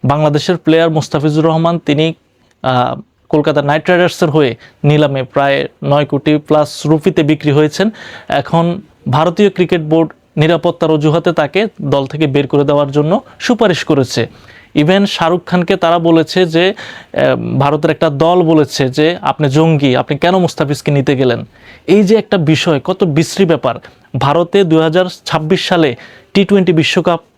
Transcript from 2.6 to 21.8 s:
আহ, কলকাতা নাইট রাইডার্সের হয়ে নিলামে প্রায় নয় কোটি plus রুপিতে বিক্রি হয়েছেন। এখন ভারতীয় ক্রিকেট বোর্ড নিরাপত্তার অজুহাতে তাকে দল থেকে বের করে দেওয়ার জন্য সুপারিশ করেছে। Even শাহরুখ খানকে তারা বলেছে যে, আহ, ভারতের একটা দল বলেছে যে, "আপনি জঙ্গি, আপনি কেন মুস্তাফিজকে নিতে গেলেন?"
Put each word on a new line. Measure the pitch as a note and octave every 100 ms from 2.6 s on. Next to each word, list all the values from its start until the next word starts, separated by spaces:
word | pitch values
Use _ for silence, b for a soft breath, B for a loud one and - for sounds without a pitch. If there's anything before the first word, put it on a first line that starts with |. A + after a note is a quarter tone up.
আহ, | C3 B2+ B2 B2 - _ _
কলকাতা | D3+ D3 D3
নাইট | C#3+ D3+ D3+
রাইডার্সের | F3+ F3 - E3
হয়ে | D3+ C#3 A2+ B B
নিলামে | C#3+ D3+ D3 C3+
প্রায় | B2+ - C#3 C#3 C#3 _
নয় | C#3+ C#3+
কোটি | C#3+ C#3+ D3+
plus | D3+ D3 D3+ D3 - D3
রুপিতে | D#3 E3+ F3
বিক্রি | D3+ D3+ D3
হয়েছেন। | C#3+ D3+ - G3+ G#3+ B B B
এখন | C#3 - E3 E3+ F3+ - _ -
ভারতীয় | C3 E3 F3 G#3
ক্রিকেট | F#3 F3 F3
বোর্ড | D3+ D#3+ D#3+ - _ -
নিরাপত্তার | D#3 E3 F3 E3 D#3+
অজুহাতে | D#3 D3+ D#3+ E3
তাকে | D#3+ D3 F#3+ G#3+ _
দল | D3 C#3 C3+
থেকে | D3+ D#3
বের | C3+ C#3
করে | C#3+
দেওয়ার | C#3+ D3 C#3+
জন্য | C#3+ D3+ G#3 - B
সুপারিশ | - A#3+ A3 E3
করেছে। | - A#3 - - A2+ B B B B
Even | - D3+ F#3+ G3+
শাহরুখ | - E3 F3 -
খানকে | F3+ E3+ F#3+
তারা | E3+ E3+
বলেছে | E3 E3 D#3 - F3+
যে, | D#3+ F3+ G3 B B B
আহ, | - C3+ B2+ A2+ B2
ভারতের | C#3+ D3+ D#3
একটা | D#3 E3
দল | C#3 D#3+ F3+
বলেছে | E3 D#3+ D3 - C3
যে, | C3 D#3 F3
"আপনি | D#3 C#3 D3+
জঙ্গি, | C3+ D#3+ D#3 C#3 B2+
আপনি | - C#3+
কেন | E3+ F#3+
মুস্তাফিজকে | F3 - D3 D3 -
নিতে | C#3+ C3+ C3+
গেলেন?" | C3 A#2 - B B B